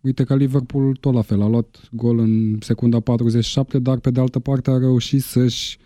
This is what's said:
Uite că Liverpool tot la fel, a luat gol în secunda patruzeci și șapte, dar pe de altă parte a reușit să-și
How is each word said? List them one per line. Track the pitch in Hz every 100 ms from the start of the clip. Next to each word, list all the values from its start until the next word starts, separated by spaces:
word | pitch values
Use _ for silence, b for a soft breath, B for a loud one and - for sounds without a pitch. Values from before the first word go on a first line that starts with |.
Uite | 135 127
că | 127 139
Liverpool | 139 139 131 143 135 131
tot | 139
la | 123
fel, | 107 101
a | 104
luat | 117 113 - -
gol | 113 120 117
în | 113 110 110 107
secunda | - 113 120 117
patruzeci | 110 117 117 117
și | 110
șapte, | - 135 135
dar | 123 127
pe | 127
de | 127
altă | 131 131
parte | 123 135 123
a | 127
reușit | 127 123 - 139
să-și | - 123 123 - - -